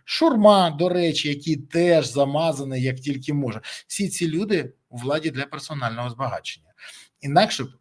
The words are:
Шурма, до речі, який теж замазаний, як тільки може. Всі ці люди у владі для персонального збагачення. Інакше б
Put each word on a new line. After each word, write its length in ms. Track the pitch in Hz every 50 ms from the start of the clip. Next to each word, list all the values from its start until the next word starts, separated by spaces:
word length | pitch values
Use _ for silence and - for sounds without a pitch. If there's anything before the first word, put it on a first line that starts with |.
| _
Шурма, 640 | - - - 320 330 277 220 208 214 202 196 180 170
до 180 | 151 143 175 180
речі, 400 | 175 180 175 165 147 - - 147
який 280 | 143 143 - 160 156
теж 500 | 139 127 - - 170 175 175 170 160 135
замазаний, 760 | 113 110 143 139 131 143 151 165 165 151 135 139 135 131 127 127
як 180 | 131 127 127
тільки 320 | - 143 139 123 131 - 147
може. 280 | 143 139 117 104 113 - - - - -
Всі 220 | _ - - 202 175
ці 200 | - - 180 160
люди 440 | 151 170 214 208 208 165 131 123 - _ _ _
у 80 | 120
владі 340 | 120 120 135 143 156 156 160
для 160 | 127 127 139
персонального 640 | 139 - 139 - - 156 143 123 117 113 117 123 123
збагачення. 560 | 117 117 135 117 101 85 - - - - _ _ _ _ - - - - - _ _ _
Інакше 440 | - 139 143 170 214 220 - - 127
б 40 | 110 - _